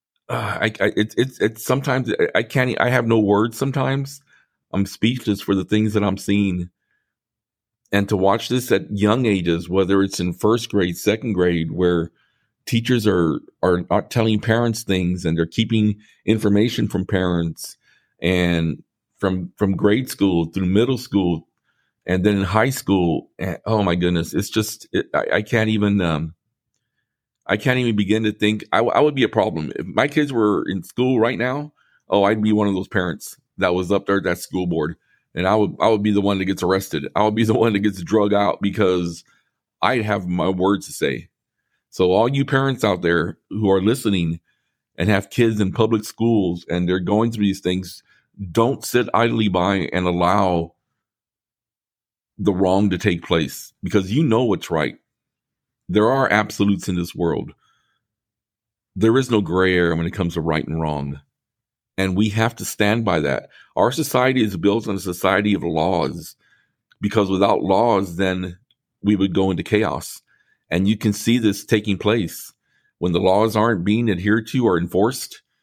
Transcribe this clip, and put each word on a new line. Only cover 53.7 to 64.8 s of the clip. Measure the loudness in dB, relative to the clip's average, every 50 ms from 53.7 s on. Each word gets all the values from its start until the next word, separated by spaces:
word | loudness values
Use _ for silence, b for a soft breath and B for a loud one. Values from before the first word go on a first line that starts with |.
| _ _ -8
because | -2 0 0 0 0
you | 0 0 2
know | 2 2 2 2
what's | 2 0 -2 -4 -4
right. | -2 -2 -2 -2 -4 -8 _ _ _ _ _ _ _ _ _ _ _ _ _ _ _ _ _ -2
There | 2 2 4 4
are | 2 2 2 2
absolutes | 2 0 0 -2 -2 -2 0 0 0 0 -2 -4
in | -4
this | -4 -4 -6 -4
world. | -4 -2 -2 -2 -2 -6 -10 -12 _ _ _ _ _ _ _ _ _ _ _ _ _ _ _ _ _ _ _ _ _ _ _ _ _ _ _ -6
There | 0 2 4 4 4
is | 2 2
no | 2 0
gray | 2 2 2 2 2 4 4
area | 4 2 2 2
when | 0 -2 -4
it | -2
comes | -2 -4 -2 -2
to | -2
right | -2 0 0 -2 -2
and | -4 -4 -4
wrong. | -2 -2 -4 -4 -6 -6 -8 -10 -14 _ _ _ _ _ _ _ _ _ _ _ _ _ _ -4
And | -2 -2 0
we | 0 0 0
have | 0 0 -2 -2 -2
to | -6 -12
stand | -10 -4 -2 0 0 0 0 0
by | 0 0 0
that. | 0 0 -2 -4 -6 -10 b b b b b
Our | 0 0 2
society | 2 0 -4 -2 0 0 2 2 2 2
is | 0 0 -2
built | 0 2 2 2 2